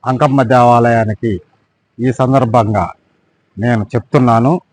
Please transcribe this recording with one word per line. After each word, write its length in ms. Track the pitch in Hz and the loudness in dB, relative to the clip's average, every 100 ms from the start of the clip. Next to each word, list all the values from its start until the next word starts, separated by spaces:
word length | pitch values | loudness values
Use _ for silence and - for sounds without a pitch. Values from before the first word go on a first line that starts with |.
| - | -6
అంకమ్మ 360 | 127 147 139 | -2 0 0
దేవాలయానికి 960 | 120 127 120 120 117 117 110 107 117 92 _ _ _ _ _ - | 2 2 4 4 2 0 -2 -4 -6 -6 _ _ _ _ _ -6
ఈ 120 | 123 | -4
సందర్భంగా 800 | 123 127 135 127 120 107 104 87 - _ _ _ _ _ - | -2 0 0 0 0 0 -2 -4 -10 _ _ _ _ _ -6
నేను 280 | 117 117 101 | -2 -2 -2
చెప్తున్నాను 680 | - - 151 127 113 123 175 _ | -8 -2 0 2 2 2 -2 _